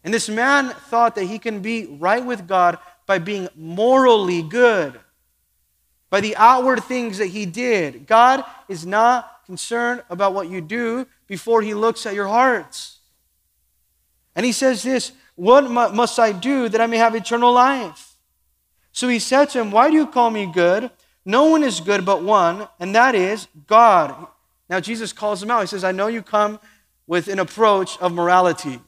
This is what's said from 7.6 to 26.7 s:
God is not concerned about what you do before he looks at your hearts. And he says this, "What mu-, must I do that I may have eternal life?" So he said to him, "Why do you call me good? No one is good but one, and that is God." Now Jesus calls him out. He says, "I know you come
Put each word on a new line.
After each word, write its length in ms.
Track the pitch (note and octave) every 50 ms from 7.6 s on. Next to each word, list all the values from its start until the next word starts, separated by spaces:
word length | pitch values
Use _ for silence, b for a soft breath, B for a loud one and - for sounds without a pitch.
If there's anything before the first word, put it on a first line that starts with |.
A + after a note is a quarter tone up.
| B3 B3 A3+ G3 E3 C#3+ B2+ A2+ C#3
God 380 | _ A3 A3+ A#3+ B3+ C4+ C4+ C4 B B B B -
is 160 | G3 D#3+ E3
not 580 | F3+ G3 G#3+ A3+ A#3+ B3+ B3 A3+ - - _ _
concerned 560 | - F#3 E3 - - A#3 A#3 A#3+ A#3+ B3 A#3+ A#3+ _
about 240 | F3+ F3 G3+ G3 F#3
what 140 | G3 F#3
you 140 | E3 F#3 F#3
do 440 | D#3+ D#3 G#3+ A#3+ A#3+ A3+ A#3 B3+ B3+ _ _ _ _
before 340 | _ G3 F3 - A3+ A#3 A3+
he 120 | G#3+ G#3+ G#3+
looks 320 | G#3 A3 A3+ - - -
at 80 | A3 G3
your 140 | G#3 G3+
hearts. 720 | G3 G#3+ A#3+ C4 C4 A#3+ G3 D#3 - - - - - _ _ _ _ _ _ _ _ _ _ _ _ _ _ _ _ _ _ _ _ _ _ _ _ _ _ _ _ _
And 120 | E3+ A3
he 80 | B3 A3+
says 300 | - C4+ C4 B3 G3 -
this, 280 | B3+ C4 A#3+ - - b b b b b
"What 340 | - F3 G#3 B3+ C#4+ C#4 B3
mu-, 220 | A#3+ A#3+ A#3+ G3+
must 260 | G3+ A3 A#3+ A#3 -
I 140 | - A#3 A3
do 380 | G#3 F3+ - B3+ C#4+ C4+ A#3+ A3+
that 100 | G3+ A3
I 80 | A#3
may 100 | A3+ A#3
have 180 | A3 A#3 A#3 A3
eternal 360 | A3+ G3 - A#3 A#3 A#3+ A#3+
life?" 640 | B3 B3 B3 C4+ C#4 C4 A3 E3 D#3 - - _ _ _ _ _ _ _ _ _ _ _ _ _ _ _ _ _
So 160 | _ - B3+
he 120 | B3 A#3+ A3
said 300 | - - B3+ C#4 C#4+ C#4+
to 100 | - B3+
him, 120 | A3 G#3
"Why 180 | G3+ A3 B3+ D#4
do 60 | D#4
you 120 | D#4 D4
call 220 | A3+ - B3+ A#3+ A#3
me 160 | A3 G#3+ G3+
good? 440 | F3+ D#3+ F3+ F3 F3 F#3 G#3+ B3 B3 _ _ _ _ _ _ _
No 200 | F#3 G#3 B3+ D4
one 180 | D#4 D#4+ D#4 D4
is 160 | B3+ F#3+ F3
good 260 | E3 G3 G3+ G3+ F3+
but 180 | F#3+ G3 E3 E3+
one, 440 | G3+ G#3+ G3 F3 E3+ F3 G3+ G#3 - _ _
and 160 | F3 F#3+ G3
that 180 | A3+ B3 C4+ A#3+
is 340 | G3 F3+ F#3+ G#3+ G#3 - _ _ D#3 C#3+
God." 600 | _ G#3+ A3+ A#3 A3+ G3 F3 D#3 C#3 C3+ C#3+ E3 - _ _ _ _ _ _ _
Now 120 | _ F3 F#3
Jesus 340 | E3 G#3 A#3 A3+ A3+ F#3 -
calls 300 | - G#3+ G#3 G#3 F3 G3+
him 80 | G#3+
out. 100 | B3 A3+
He 60 | G3
says, 160 | F3 G#3 F#3+ F3+
"I 80 | F#3+
know 160 | F#3+ F#3 G3+
you 160 | A3 A#3 A3+ G3
come 360 | - - G#3 G#3 G#3 G#3+ G#3+ b b